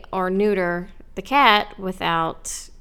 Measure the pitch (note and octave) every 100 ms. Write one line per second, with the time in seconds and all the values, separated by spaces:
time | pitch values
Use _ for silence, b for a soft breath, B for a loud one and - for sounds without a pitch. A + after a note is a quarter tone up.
0 | - F#3+ F#3 F#3+ G#3 G3 F3 F3 F3 -
1 | - - F#3 C#4 B3 G#3 - - F#3 F#3
2 | E3+ E3 E3 - - - - -